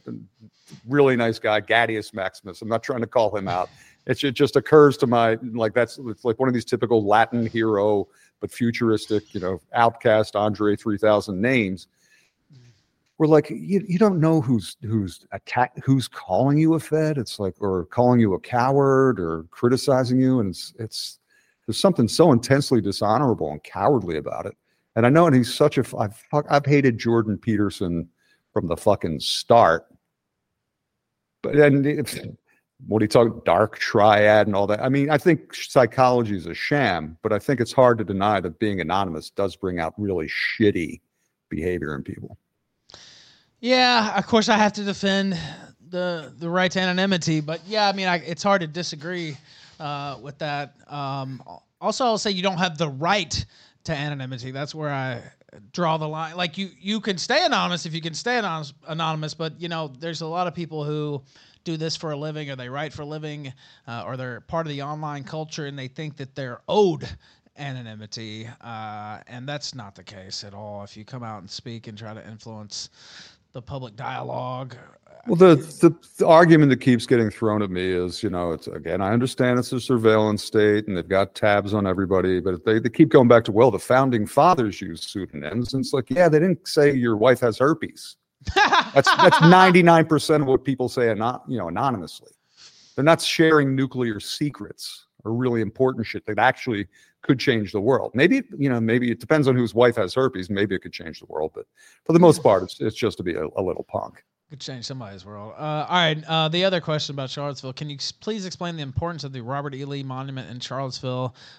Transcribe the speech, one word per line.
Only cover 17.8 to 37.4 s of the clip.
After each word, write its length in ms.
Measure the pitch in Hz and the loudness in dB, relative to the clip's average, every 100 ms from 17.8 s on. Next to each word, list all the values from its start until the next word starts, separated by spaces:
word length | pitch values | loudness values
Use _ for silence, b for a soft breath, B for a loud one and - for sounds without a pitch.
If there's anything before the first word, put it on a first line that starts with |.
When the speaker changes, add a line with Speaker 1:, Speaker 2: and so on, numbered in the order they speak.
Speaker 1:
calling 340 | 85 - 123 123 | -4 2 4 6
you 140 | 110 | 4
a 80 | 90 | 2
coward 800 | - 123 127 139 139 135 135 117 | -2 0 2 2 4 4 4 2
or 240 | 85 82 80 | -4 -6 -10
criticizing 680 | - 120 127 - 127 123 127 | -2 0 2 2 2 2 2
you. 220 | 131 131 | 2 2
And 80 | 98 | 0
it's, 240 | 82 - - | -6 -14 -14
it's, 400 | 110 - - - _ _ _ _ - | -12 -10 -14 -16 _ _ _ _ -8
there's 120 | 117 | 0
something 300 | 196 170 113 | 0 2 0
so 240 | - 165 | 4 4
intensely 480 | 120 117 139 139 120 | 4 2 0 2 0
dishonorable 720 | 98 95 104 110 143 98 78 | 0 -4 0 0 0 -2 -4
and 120 | 76 | -8
cowardly 540 | - 90 101 139 90 78 | -12 -2 0 0 -2 -6
about 300 | 67 60 95 | -6 -10 -12
it. 100 | - _ _ _ | -16 _ _ _
And 120 | - 120 | 0 4
I 20 | |
know, 180 | 151 170 | 6 6
and 80 | |
he's 200 | 131 117 | 4 2
such 240 | - 147 143 | 2 2 2
a, 20 | |
f-, 140 | 120 | -4
I've, 200 | - 107 - _ | -4 -6 -6 _
fuck, 140 | 147 147 | -4 0
I've 160 | 147 139 | -2 2
hated 320 | 143 135 113 | 2 2 0
Jordan 400 | 117 117 107 101 | 0 0 0 -4
Peterson 720 | - 104 101 - 92 85 82 _ _ _ _ | -2 -2 -2 -2 -4 -4 -6 _ _ _ _
from 140 | - 85 | -6 -4
the 100 | 85 | -2
fucking 440 | - 98 90 76 | 0 0 0 -6
start. 640 | - - - 117 95 82 - _ _ _ _ _ _ _ _ _ _ _ _ _ _ _ | -6 -8 4 6 6 4 -2 _ _ _ _ _ _ _ _ _ _ _ _ _ _ _
But, 160 | - 143 | -2 4
and 300 | 147 139 139 | 6 6 2
if, 320 | 151 135 - - - _ _ _ _ - | -2 -6 -8 -14 -18 _ _ _ _ -4
what 120 | 104 | 0
he 80 | 107 | 2
talked, 380 | - 117 - - | 4 4 2 0
dark 320 | 85 107 - | 2 2 -2
triad 720 | - 113 104 104 104 107 104 | -2 4 6 6 6 6 4
and 60 | |
all 120 | 98 101 | 0 0
that. 160 | 104 | -2
I 80 | 131 | 0
mean, 180 | 135 139 | 0 2
I 80 | 147 | 2
think 380 | 185 160 - | 2 2 -2
psychology 840 | - - 143 120 - 127 123 113 98 | -16 -2 2 2 4 2 4 0 -4
is 80 | |
a 80 | 82 | -8
sham, 640 | 80 - 147 123 85 78 80 | -10 -4 0 0 -2 -6 -8
but 100 | 107 | -2
I 60 | |
think 200 | 104 | -2